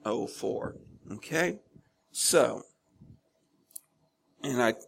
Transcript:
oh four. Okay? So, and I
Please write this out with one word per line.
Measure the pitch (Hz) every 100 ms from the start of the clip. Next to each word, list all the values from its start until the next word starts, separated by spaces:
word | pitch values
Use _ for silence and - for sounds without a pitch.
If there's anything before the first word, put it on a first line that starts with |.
oh | 107 117 -
four. | - 104 110 - - - - -
Okay? | 104 - 160 180 208 - - _ _ _
So, | - - 170 120 107 - _ _ _ - - _ _ _ _ _ - - _ _ _ _ _
and | 143 123
I | 117 -